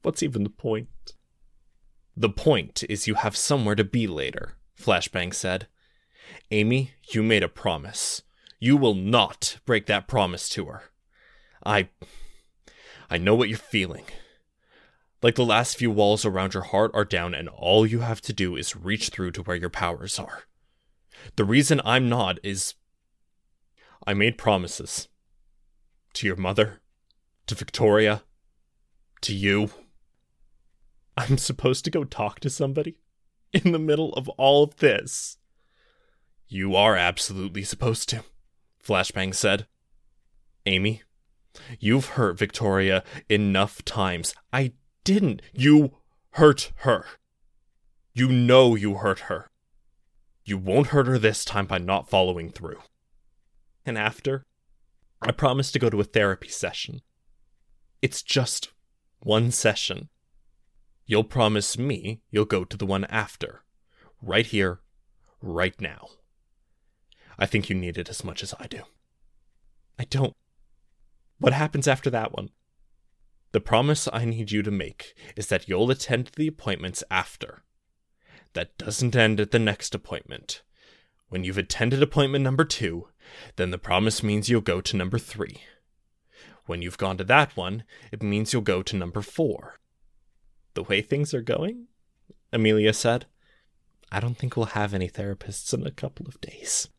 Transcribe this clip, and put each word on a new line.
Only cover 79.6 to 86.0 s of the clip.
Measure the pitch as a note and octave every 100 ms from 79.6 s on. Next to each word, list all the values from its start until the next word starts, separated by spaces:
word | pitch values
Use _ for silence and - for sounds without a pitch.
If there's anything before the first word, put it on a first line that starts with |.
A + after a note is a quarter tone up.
| G#2+ G2+ -
appointment. | G2+ - E2 - - - - _ _ _ _ _ _ _
When | F#2
you've | F2+ F#2+
attended | G2 - A#2 C3+
appointment | D3 D3+ C#3 C#3
number | C3+ C3+
two, | E3 - G2+ E2+ - _ - - - -
then | F2+
the | F2+
promise | - F2+ A2 -
means | A2 G#2 G#2
you'll | A#2
go | G2+ F2+
to | - G2+
number | F#2 A2+
three. | - G#2+ - - - _ _ _